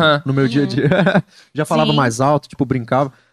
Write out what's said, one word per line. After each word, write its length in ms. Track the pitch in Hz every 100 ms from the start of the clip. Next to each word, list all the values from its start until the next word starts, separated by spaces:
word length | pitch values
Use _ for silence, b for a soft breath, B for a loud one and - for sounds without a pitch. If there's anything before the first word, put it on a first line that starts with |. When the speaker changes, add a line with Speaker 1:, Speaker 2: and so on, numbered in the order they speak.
Speaker 1:
Aham. 200 | 160 143 139
Speaker 2:
no 60 |
meu 140 | 135 135
dia 160 | 127
a 20 | 139
dia. 220 | 127 139
<laughs> 680 | 185 170 185 - - _
Já 100 | 143
falava 260 | 151 156 156
Speaker 3:
Sim. 40 | 147
Speaker 2:
mais 240 | 127 110
alto, 280 | 135 147 -
tipo, 160 | -
brincava. 480 | 127 131 113 127 139 b b